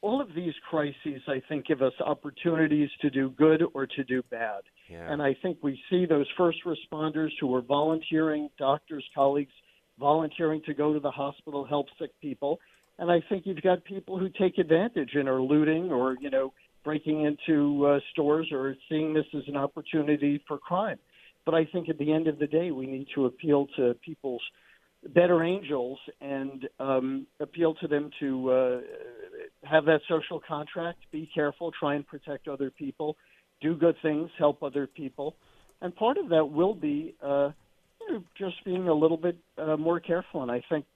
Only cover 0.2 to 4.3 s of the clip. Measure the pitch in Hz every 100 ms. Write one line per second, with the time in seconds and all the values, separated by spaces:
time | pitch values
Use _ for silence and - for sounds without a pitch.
0.2 | 254 156 180 143 - 160 147 139 156 135
1.2 | - 135 - 151 - 147 131 - - 147
2.2 | 147 - 175 160 160 151 147 - 147 135
3.2 | 135 131 156 156 170 139 135 - 131 127
4.2 | 120